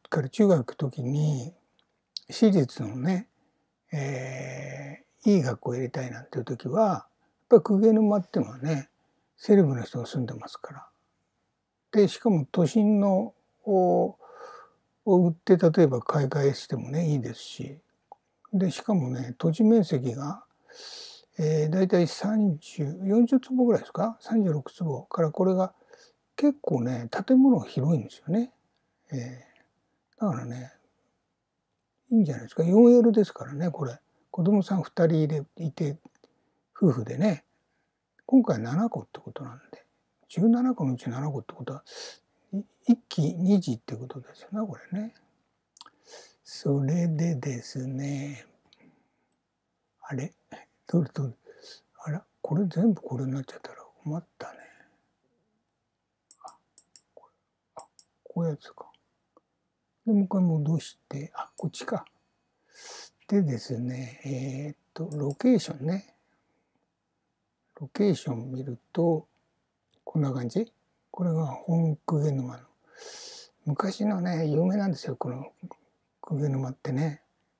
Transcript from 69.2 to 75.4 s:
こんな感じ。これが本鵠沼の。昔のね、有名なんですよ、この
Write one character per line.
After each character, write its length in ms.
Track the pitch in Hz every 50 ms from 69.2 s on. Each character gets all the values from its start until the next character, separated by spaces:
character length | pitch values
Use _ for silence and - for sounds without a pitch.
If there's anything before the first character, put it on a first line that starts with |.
| - _ _ _ _ _ _ _ _ _ _ _ _ _ _ _ -
こ 140 | - - 156
ん 20 |
な 100 | 143 135
感 160 | 127 131 123
じ。 240 | 117 - 196 226 - _ _ _ _ _ _ _ -
こ 140 | - - 180
れ 80 | 175 160
が 140 | 160 160
本 500 | 135 127 - - - 165 165 165 156 151 - -
鵠 260 | - 160 147 147 151
沼 240 | 135 135 123 123 123
の。 80 | - - _ _ _ _ _ _ - - - - - - - - - - - _ _ -
昔 400 | 151 143 - - 190 - - 208
の 160 | 214 208 185
ね、 260 | 175 180 175 160 165
有 160 | 151 143 156 175
名 140 | 185 196
な 100 | 208 196
ん 40 | 196
で 60 | 156
す 100 | - -
よ、 100 | - 127
こ 120 | - - 123
の 220 | 120 131